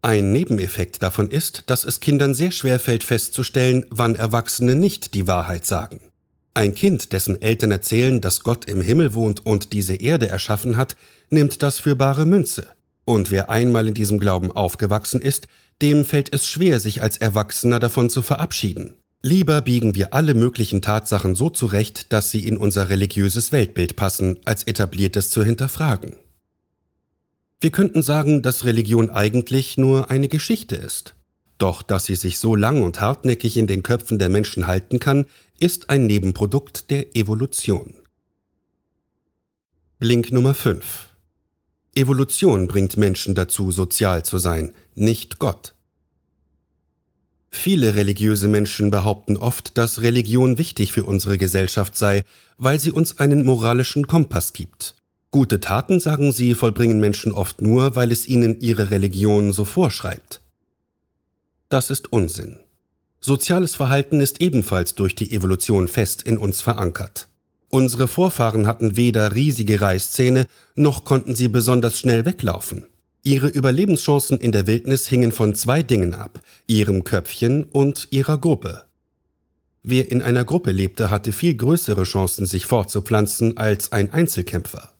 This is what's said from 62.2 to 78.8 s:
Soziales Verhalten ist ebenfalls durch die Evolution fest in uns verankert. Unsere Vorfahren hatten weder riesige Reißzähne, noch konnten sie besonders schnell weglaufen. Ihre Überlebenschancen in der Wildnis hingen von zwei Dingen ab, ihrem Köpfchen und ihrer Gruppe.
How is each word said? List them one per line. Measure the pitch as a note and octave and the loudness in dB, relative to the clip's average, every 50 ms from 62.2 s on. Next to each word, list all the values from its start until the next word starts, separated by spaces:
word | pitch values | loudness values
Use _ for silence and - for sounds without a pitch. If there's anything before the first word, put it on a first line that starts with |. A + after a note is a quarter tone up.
| F#2 D#2 - F#2 F2+ - B1 - _ _ _ _ _ _ _ _ _ _ _ _ | 0 0 -4 -8 -12 -12 -16 -20 _ _ _ _ _ _ _ _ _ _ _ _
Soziales | - C3 C#3 C3 - - F3 F#3 F#3 D#3 - | -2 -2 0 0 0 0 0 0 0 -2 -2
Verhalten | - C#3+ B2+ C3+ C#3+ C#3 - D#3+ D3 | -2 0 2 2 0 0 0 2 2
ist | C#3 C3+ - - | 2 0 0 0
ebenfalls | E3+ F3+ D3 B2 G2 - G2+ F#2 F2 - - | 0 2 2 0 0 0 -2 -2 -2 -2 -2
durch | - G2 F#2 - | -2 -2 -2 -2
die | - A2 G2 | -4 -6 -4
Evolution | A2 G#2 F#2 F#2+ F#2+ F2 - - G#2+ G2 F2+ | -4 -2 0 0 0 0 0 0 2 2 2
fest | F2 - - G#2+ - - - - | 0 0 -2 -2 -2 -4 -6 -2
in | B2+ A2+ | -2 -2
uns | G#2 G2+ G2+ F#2 - | 0 0 -4 -4 -2
verankert. | - A#2+ A2+ G#2+ G2 F2 E2+ - F#2+ - _ - - _ _ _ _ _ _ _ _ _ | -2 -4 -2 -2 -2 -4 -4 -6 -10 -10 _ -16 -16 _ _ _ _ _ _ _ _ _
Unsere | - C3 C3 B2+ A#2+ A#2+ C3 A#2+ | 2 2 2 2 2 0 -2 -2
Vorfahren | - - F3+ F#3 - - A#2+ A2+ G#2+ A2+ G#2 | 0 0 0 0 2 0 0 0 2 2 2
hatten | G#2+ A2+ - A2+ A2 G2 | 2 0 0 -2 0 2
weder | A2+ A#2+ B2 A2 A2 G#2+ G#2 F#2+ | 2 2 2 4 2 2 2 2
riesige | A#2 C#3+ D3+ C3 A2+ A2 G2+ G#2+ G2 | 0 0 0 0 0 0 2 2 2
Reißzähne, | G2+ G2 F#2 F#2+ - - - - B2+ B2 B2+ B2+ C3 - _ _ _ _ _ | 4 2 2 0 -2 -4 -2 0 2 4 4 2 2 0 _ _ _ _ _
noch | - D3 D3 C3 - - | 2 2 2 2 0 -2
konnten | - C#3 C3 C3 - B2+ | 0 0 0 0 -2 -2
sie | A2+ B2+ | 0 0
besonders | A#2+ G#2 B2 A2+ B2 B2+ B2 A#2 A#2 - | 2 2 2 2 4 2 2 2 0 -2
schnell | - - B2+ A#2 A2+ A#2 | 0 0 2 2 2 2
weglaufen. | F3 F3+ - - G2+ E2+ - - - F#2+ F#2 - _ _ _ _ _ _ _ _ | 0 -2 -2 -4 -4 -4 -4 -8 -10 -12 -12 -14 _ _ _ _ _ _ _ _
Ihre | C#3 C#3 C3+ C3 | 0 0 2 2
Überlebenschancen | D3 - C#3+ C3 C3 B2+ D3 G3+ G3+ F3 C#3 - - D3 C#3 - - C#3 | 0 0 2 2 2 2 2 2 2 2 0 2 2 2 2 2 0 -2
in | - - A#2 | 0 0 2
der | G#2+ G#2 G2 | 2 2 2
Wildnis | G#2 A2 A#2+ A#2+ C3 C3+ C3 - | 2 0 0 0 0 -2 -2 0
hingen | - C3+ B2 B2 A#2 | 0 2 2 2 2
von | A2+ - A2 G#2+ G2+ | 2 2 0 0 0
zwei | - - A#2 C3 D#3+ | -2 0 0 0 0
Dingen | D#3+ A#2+ B2+ G#2 F#2 F2+ F2 | 2 2 2 2 2 0 -4
ab, | F#2+ G#2 - _ - _ _ _ _ _ | -8 -12 -16 _ -20 _ _ _ _ _
ihrem | - A2+ G#2+ G#2 G#2 G2 F#2+ F2 | 0 2 2 2 2 0 0 0
Köpfchen | - - F#2 D#2+ - - - A#2+ A#2 C3+ D3 D3+ | 0 -2 -2 -2 -4 -6 -2 0 0 0 0 -2
und | - - C#3 C#3 C#3+ C#3 - - _ | -2 0 2 2 2 0 -4 -10 _
ihrer | - C3+ C3 - D3+ | -2 -2 0 0 -2
Gruppe. | C#3+ C3+ E3+ D3 - - E2+ E2 - | 0 2 0 0 0 -4 -12 -12 -12